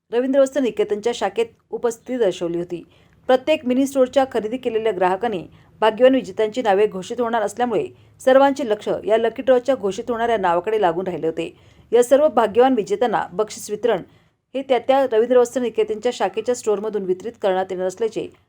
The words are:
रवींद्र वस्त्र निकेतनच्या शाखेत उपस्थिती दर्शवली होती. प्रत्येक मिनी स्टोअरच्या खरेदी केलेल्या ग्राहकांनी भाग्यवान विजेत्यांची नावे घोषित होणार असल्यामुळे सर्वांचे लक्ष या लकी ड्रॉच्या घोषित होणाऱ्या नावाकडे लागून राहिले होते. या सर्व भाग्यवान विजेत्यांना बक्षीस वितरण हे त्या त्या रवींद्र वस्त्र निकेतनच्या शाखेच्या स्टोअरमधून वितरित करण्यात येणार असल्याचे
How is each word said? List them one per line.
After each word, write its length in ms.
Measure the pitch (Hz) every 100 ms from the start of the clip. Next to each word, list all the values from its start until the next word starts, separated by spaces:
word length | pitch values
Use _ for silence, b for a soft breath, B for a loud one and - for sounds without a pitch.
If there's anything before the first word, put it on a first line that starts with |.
| _
रवींद्र 280 | 233 262 277
वस्त्र 200 | 269 285
निकेतनच्या 520 | 247 - 208 208 233
शाखेत 320 | 233 202 196 226 _ _
उपस्थिती 480 | 220 233 226 - 254
दर्शवली 400 | 196 180 170 170
होती. 280 | 170 170 - b b b -
प्रत्येक 400 | 254 285 311 247
मिनी 200 | 247 277
स्टोअरच्या 380 | 277 254 277 262
खरेदी 240 | 233 214 254
केलेल्या 360 | 247 220 220 180
ग्राहकांनी 480 | 180 190 233 185 156 b b _
भाग्यवान 340 | 220 208 254
विजेत्यांची 480 | 262 180 190 220 254
नावे 240 | 220 190 208
घोषित 340 | 185 180 233
होणार 220 | 233 233
असल्यामुळे 440 | 208 208 240 190 - b b _
सर्वांचे 420 | 262 262 277 277 247
लक्ष 220 | 208 220 170
या 140 | 185 226
लकी 240 | 226 226
ड्रॉच्या 320 | 262 247 247
घोषित 300 | 254 196 196 233
होणाऱ्या 280 | 226 240 220
नावाकडे 440 | 185 170 175 220
लागून 260 | 180 165 185
राहिले 200 | 160 160
होते. 320 | 160 165 b b b b
या 120 | 233
सर्व 240 | 247 277 302
भाग्यवान 460 | 240 214 202 262
विजेत्यांना 520 | 240 175 202 240 170 -
बक्षीस 380 | 180 214 - -
वितरण 320 | 208 240 185 - b b b _
हे 80 | 262
त्या 160 | 269 240
त्या 280 | 233 262 262
रवींद्र 240 | 220 240 247
वस्त्र 240 | 240 262
निकेतनच्या 520 | 233 220 214 208 247
शाखेच्या 400 | 240 196 220 214
स्टोअरमधून 480 | 247 220 202 214 208
वितरित 300 | 185 185 214 -
करण्यात 240 | 202 185 190
येणार 160 | 185 185
असल्याचे 460 | 185 226 185 - -